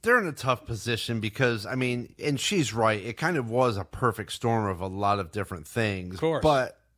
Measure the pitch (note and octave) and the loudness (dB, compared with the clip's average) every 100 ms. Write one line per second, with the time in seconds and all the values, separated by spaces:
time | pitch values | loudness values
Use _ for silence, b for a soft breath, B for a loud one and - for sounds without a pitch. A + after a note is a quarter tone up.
0 | A3 B3 F#3 B2+ B2+ B2 - A2+ A#2 A#2 | 2 4 4 -4 -2 -2 -2 -6 -2 -2
1 | - A#2 G#2 - B2+ A#2 G2+ C3 B2+ B2 | -2 -4 -4 0 2 2 -2 -2 0 -2
2 | A#2+ - D3+ C#3 - G3+ A#2+ A2 A2 G#2+ | -6 -6 -2 -2 0 0 0 2 2 2
3 | G2+ A2+ D#3+ E3+ A#2 A#2 B2+ G2+ F#2 - | -2 -4 -2 0 0 2 2 2 -4 0
4 | B2 G#2+ G2+ - A#2+ A#2 G#2 F2+ F#2+ F#2+ | 0 0 -6 -4 0 2 0 -2 -4 -2
5 | G2+ G2+ F2 G#2 F#2+ F2+ D2+ A#2+ A2 G2 | 0 2 -2 -6 -6 -8 -8 -2 0 -2
6 | F2+ F#2+ D#3+ D3+ D#3 C#3+ B2 - _ | -6 -4 -2 2 4 4 2 -6 _